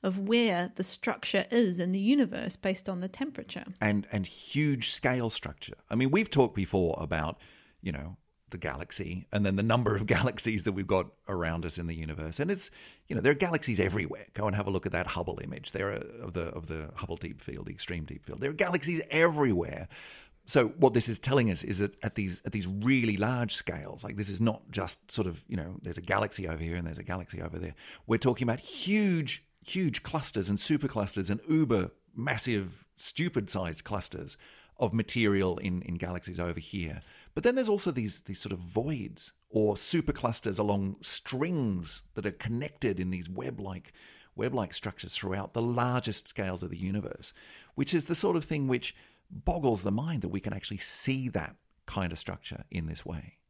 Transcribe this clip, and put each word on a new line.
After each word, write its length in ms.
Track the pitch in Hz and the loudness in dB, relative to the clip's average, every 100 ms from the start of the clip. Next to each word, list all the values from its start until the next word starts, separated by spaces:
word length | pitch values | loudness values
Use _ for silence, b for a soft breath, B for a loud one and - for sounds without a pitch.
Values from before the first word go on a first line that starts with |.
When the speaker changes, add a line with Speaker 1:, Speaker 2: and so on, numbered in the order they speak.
Speaker 1:
of 160 | 196 190 | 0 -2
where 520 | 196 233 233 175 180 - | 2 4 4 2 0 -2
the 80 | |
structure 640 | 185 - - - - 196 - | -4 -2 -2 -2 0 0 4
is 300 | 233 220 175 | 4 4 2
in 120 | 175 | 0
the 80 | 190 | 2
universe 560 | 202 285 220 - - - | 4 6 4 0 -6 -2
based 320 | 196 190 - | -2 -2 -4
on 120 | 180 | -4
the 80 | 185 | -6
temperature. 580 | - 277 277 - - - 185 | -4 -6 -6 -10 -10 -10 -2
Speaker 2:
And, 240 | 107 104 101 | 2 2 0
and 160 | 104 90 | -4 -4
huge 640 | - - 139 151 135 - | -8 -4 2 2 2 0
scale 400 | - 135 127 117 | 2 2 2 0
structure. 460 | - - - - - _ | -2 -6 -10 -14 -16 _
I 60 | 110 | 2
mean, 160 | 131 | 2
we've 180 | 170 220 | 2 2
talked 260 | 147 120 - | 6 6 4
before 400 | 92 98 85 - | 2 4 4 2
about, 400 | 80 80 76 87 b b b b | -2 0 0 -4 b b b b
you 100 | 92 | -6
know, 260 | 71 76 92 _ _ _ | -6 -8 -12 _ _ _
the 60 | 90 | -8
galaxy 680 | 82 69 80 - 92 90 - | -6 -6 -6 -6 -6 -6 -2
and 140 | 104 101 | 2 2
then 120 | 98 | 4
the 60 | |
number 320 | 110 117 110 101 | 4 4 4 2
of 100 | 104 | 2
<laughs> 120 | 85 | 4
galaxies 460 | 123 - 117 107 | 4 2 0 0
that 80 | 87 | 0
we've 140 | 95 92 | -2 2
got 200 | 95 85 _ - | 2 2 _ -6
around 380 | 95 82 85 82 | -2 0 0 -2
us 120 | 82 | -4
in 80 | 85 | -4
the 80 | 82 | -6
universe. 440 | 80 73 78 82 | -6 -6 -6 -2
And 100 | 156 | 0
it's, 200 | 196 - B B B _ | -2 -4 B B B _
you 80 | - | 6
know, 60 | |
there 100 | 135 | 6
are 40 | 143 | 6
galaxies 440 | 185 160 131 101 | 4 2 2 4
everywhere. 460 | 95 101 82 - - | 4 2 -2 -6 -10
Go 140 | - 104 | -2 2
and 80 | 101 | 2
have 100 | 98 | 2
a 40 | |
look 140 | 95 92 | 0 0
at 40 | |
that 140 | 87 90 | -2 -2
Hubble 320 | 85 87 - | -2 -2 -4
image 280 | - - - | -6 -8 -8
there, 200 | - 98 | -4 -2
uh, 60 | 101 - 117 | -4 -8 -10
of 120 | 117 | -6
the, 120 | 87 82 | -4 -4
of 180 | 80 82 | -6 -8
the 220 | 80 78 - | -8 -8 -8
Hubble 200 | 90 85 | -6 -6
Deep 240 | 85 - | -8 -10
Field, 240 | - - - | -10 -8 -10
the 40 | |
extreme 320 | - - 87 78 | -8 -6 -6 -6
deep 200 | 73 - | -10 -10
field. 160 | - | -4
There 80 | 135 | -4
are 40 | |
galaxies 480 | 151 185 175 143 165 - | 0 0 2 0 -4 0
everywhere. 760 | 151 170 151 139 90 82 71 85 B B B B _ - | 4 4 6 4 4 2 -6 -10 B B B B _ 2
So 220 | 147 110 | 6 6
what 260 | 170 135 117 | 8 8 8
this 120 | 113 | 2
is 120 | 110 | 0
telling 320 | - 135 113 | 2 4 4
us 120 | 87 | 2
is 140 | - 95 | 0 0
that 180 | 98 - | 0 -2
at 120 | 110 - | -6 -2
these, 260 | 98 90 | -4 -4
at 80 | - | -4
these 140 | 107 90 | -4 -2
really 520 | 98 113 135 117 101 | -2 2 4 4 2
large 360 | 107 123 117 | 2 0 0
scales, 500 | - - 80 - - | -2 -4 -8 -10 -12
like, 120 | 104 107 | -8 -6
this 160 | 101 | -4
is 100 | 95 | 2
not 220 | 113 107 - | 2 2 -6
just 400 | 98 95 - - | -4 -4 -6 -6
sort 160 | - 92 | -2 -2
of, 160 | 82 - | -4 -6
you 80 | 98 | -6
know, 200 | 82 92 | -6 -8
there's 160 | - 85 | -8 -8
a 20 | |
galaxy 460 | 87 98 104 - 90 | 0 2 2 -2 -4
over 160 | 80 | -4
here 120 | 82 87 | -4 -4
and 120 | 85 | -4
there's 100 | 78 | -8
a 60 | |
galaxy 400 | - 90 87 - | -6 -6 -6 -8
over 160 | 82 82 | -8 -6
there. 160 | 90 - B B - | -8 -10 B B 0
We're 100 | 113 | 4
talking 300 | 131 120 120 | 4 2 0
about 120 | 120 | -2
huge, 840 | - - 180 208 208 170 139 - _ _ | -4 -8 2 4 4 4 0 -6 _ _
huge 380 | - 185 175 - | -6 0 0 -2
clusters 480 | - 160 135 107 95 | -4 -2 -2 -2 0
and 80 | 101 | 0
superclusters 720 | - 151 139 113 98 - 90 | 2 2 2 0 -2 -2 0
and 100 | 101 - | -2 2
uber 440 | 156 147 110 87 - _ - | 4 6 4 2 -6 _ -6
massive, 680 | 131 123 - 107 92 - _ _ | -2 0 0 0 -2 -10 _ _
stupid 500 | - - 170 123 101 | -8 -2 0 0 -2
sized 320 | 98 87 78 | -2 -4 -6
clusters 540 | - 104 - 92 - - B B B - | -6 -4 -4 -8 -12 -14 B B B -2
of 140 | 113 | 0
material 680 | 113 104 123 107 98 92 87 | 0 0 4 4 6 4 2
in, 240 | 95 90 | -2 -2
in 120 | - 85 | -2 -4
galaxies 440 | 87 90 - 87 | -4 -4 -6 -4
over 200 | 87 85 | -4 -4
here. 420 | - 101 85 67 B B B - | -6 -6 -6 -8 B B B 2
But 80 | |
then 100 | 240 254 | 2 4
there's 140 | 226 | 2
also 220 | 202 185 | 2 2
these, 300 | 127 107 - | 0 -2 -6
these 180 | - 95 | -8 -6
sort 140 | 104 | -4
of 60 | 92 | -6
voids 760 | 87 101 - 143 - - - _ _ | -2 -2 0 -2 -6 -10 -16 _ _
or 240 | 110 107 101 | 2 4 4
superclusters 840 | - 170 151 - 120 110 113 95 | 2 2 2 0 0 0 -2 0
along 380 | 104 101 98 - | 2 2 0 -4
strings 1000 | - - - 131 160 175 120 92 85 - - - | -6 -6 -4 -2 0 2 2 0 -4 -8 -8 -6
that 100 | 98 | -4
are 60 | |
connected 680 | - 110 117 147 - 120 90 | -4 -4 -2 -4 -2 -2 0
in 120 | 90 | 0
these 180 | 92 85 | -2 -6
web-like, 640 | 92 131 117 98 90 - B B B B - | -6 -6 -6 -8 -8 -14 B B B B -4
web-like 380 | 113 131 98 | -2 0 -2
structures 420 | - 107 - - - | -4 -6 -8 -6 -4
throughout 380 | 98 95 98 | -2 -2 -2
the 80 | 117 | -2
largest 680 | 117 120 123 123 117 101 - | 0 2 2 0 0 -4 -6
scales 360 | - 98 92 | -4 -4 -2
of 60 | 90 | -6
the 60 | 87 | -4
universe, 560 | 92 101 - - - B B B B - | -2 -2 -4 -10 -14 B B B B -4
which 180 | 139 | 2
is 120 | 175 147 | 2 2
the 100 | 170 | 2
sort 200 | 196 170 | 2 2
of 80 | |
thing 240 | 151 156 135 | 0 0 2
which 280 | 123 - b b b b | 0 -2 b b b b
boggles 520 | - - 175 139 107 | -4 -2 2 2 2
the 80 | 98 | 2
mind 300 | 101 156 151 | 0 0 -2
that 80 | 92 | -2
we 100 | 95 | -4
can 140 | 104 | -4
actually 240 | 98 - 101 | -6 -6 -2
see 520 | - - - 131 127 | 0 0 0 0 0
that 260 | - 73 - _ _ - | -2 -4 -12 _ _ -6
kind 260 | - 90 | -2 -2
of 60 | 82 | -2
structure 460 | - 87 - - - | -6 -10 -10 -12 -6
in 160 | - 80 | -6 -4
this 180 | 80 - | -6 -8
way. 280 | 82 - _ | -10 -10 _